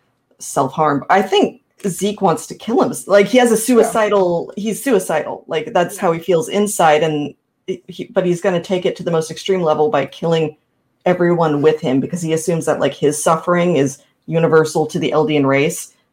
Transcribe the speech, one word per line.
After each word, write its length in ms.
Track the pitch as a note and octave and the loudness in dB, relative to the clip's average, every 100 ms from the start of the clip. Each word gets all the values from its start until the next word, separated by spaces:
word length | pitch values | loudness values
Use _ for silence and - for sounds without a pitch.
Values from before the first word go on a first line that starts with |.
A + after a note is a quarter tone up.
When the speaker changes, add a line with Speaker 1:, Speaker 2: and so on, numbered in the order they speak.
| _ _ _ - | _ _ _ -18
Speaker 1:
self-harm. 680 | - D3+ C3+ - D3+ C#3+ - | -8 -4 -2 0 0 0 0
I 120 | F#3 | 0
think 400 | G3 G4+ C#4+ - _ _ G3+ | 2 2 0 -2 _ _ -8
Zeke 360 | - G3+ G3+ | -4 -4 0
wants 260 | F#3+ D#3+ - | 0 0 -6
to 80 | - | -12
kill 260 | - D4 | -2 0
him. 120 | - - - | 0 -2 2
Like, 180 | G3+ G3+ | 2 4
he 100 | B3 | 4
has 120 | A#3+ | 4
a 40 | A3 | 2
Speaker 2:
Yeah. 40 | |
Speaker 1:
suicidal, 920 | - A#3+ A3 A3+ G#3 G3+ F3 E3+ - - | 2 2 2 0 0 2 2 -2 -6 -8
he's 260 | G#3+ F#3+ | -6 -4
suicidal. 600 | C#4 G3+ - D#3 - - - | 0 0 0 -4 -4 -10 -6
Like, 260 | D#3+ A3+ | -6 -2
that's 220 | F#3+ E3+ - | 0 0 -2
Speaker 3:
Yeah. 60 | |
Speaker 1:
how 100 | F#3 | -2
he 60 | E3 | -2
feels 280 | F3+ E3 D#3 | 0 0 0
inside. 560 | G3+ G#3 - E3 D3+ | -2 0 2 4 4
And 300 | D#3+ D3+ C#3+ - _ _ - | 2 -2 -6 -10 _ _ -12
he, 380 | F3+ - F3+ F3 | -12 -12 -14 -6
but 140 | F#3+ F3+ | -2 0
he's 140 | E3+ | 0
gonna 220 | G3 F3 | 0 -2
take 240 | E3+ F3+ F#3+ | -2 -2 -2
it 100 | - | -4
to 60 | |
the 80 | F3 | -2
most 180 | D#3+ D#3 | -2 -2
extreme 300 | D3 G3 F#3+ | -6 -2 0
level 280 | D#3+ D3+ D3+ | 0 2 2
by 160 | D3 C#3 | 0 -2
killing 500 | - E3+ E3 D3+ - _ _ _ _ F3+ | -4 -2 0 -2 -6 _ _ _ _ -2
everyone 560 | F3+ F3 E3+ D#3+ C#3+ | 0 2 2 2 2
with 200 | D3+ D#3 | 2 2
him, 180 | D3 C3+ | 0 0
because 220 | - F3 | -2 -4
he 100 | E3 | -2
assumes 340 | D#3+ F#3 E3 D#3 | -2 -2 -2 -2
that, 140 | C#3+ | 0
like, 140 | C#3+ | -2
his 280 | - D3 D3 | 0 -2 0
suffering 540 | F3 E3 - F3 F3 D3+ | 0 0 0 0 2 2
is 220 | C#3 - _ _ - | 0 -4 _ _ -6
universal 580 | E3 E3 D#3+ D#3 E3+ D3+ | 0 4 4 4 0 -2
to 140 | - | -2
the 120 | D3+ | 0
Eldian 340 | D3+ D3+ D3 C3+ | 0 2 2 2
race. 480 | C#3 D#3+ E3+ - _ _ | 2 0 -4 -12 _ _